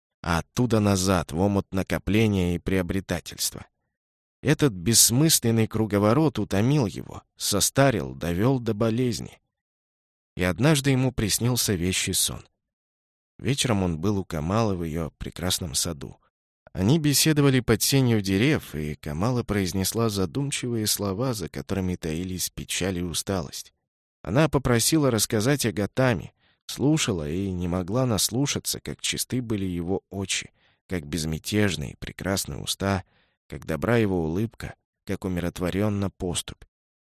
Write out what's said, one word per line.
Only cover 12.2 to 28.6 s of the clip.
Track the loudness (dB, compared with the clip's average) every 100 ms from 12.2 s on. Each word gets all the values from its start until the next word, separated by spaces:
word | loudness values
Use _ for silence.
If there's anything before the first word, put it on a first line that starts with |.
| -2 -4 -12 _ _ _ _ _ _ _ _ -6
Вечером | -4 0 0 2
он | 0 0
был | 0 -2
у |
Камалы | -4 -4 -2 0 0 -2
в |
ее | -4 -4 -6 -8
прекрасном | -12 -6 -4 -2 -4
саду. | -4 -4 -6 -12 -18 _ _ _ _ -12
Они | 0 4 4
беседовали | 4 4 4 4 4 4
под | 2 2
сенью | 4 4 4 2
дерев, | 2 2 4 0 -2
и | -8 -6
Камала | -8 -8 -2 0 0
произнесла | 0 0 0 -2 -2 0 0
задумчивые | 0 -2 -2 -4 -4 -4 -2 -2
слова, | -2 -2 -2 -2
за | -4 -6
которыми | -8 -4 -2 -2 -2
таились | -4 -4 -4 -6 -6
печаль | -8 -8 -4 -2 -2
и |
усталость. | -4 -4 -4 -4 -4 -12 -16 _ _ _ _ _
Она | -2 2 2
попросила | 2 2 2 4 4 2
рассказать | 2 0 0 2 0 0
о |
Гатаме, | -2 -2 2 2 2 -4 _ _ _ -12
слушала | 0 2 2 0 -2 -2
и | -2 -2
не | -2 -2
могла | -2 -2 0 0
наслушаться, | 0 0 0 -2 -2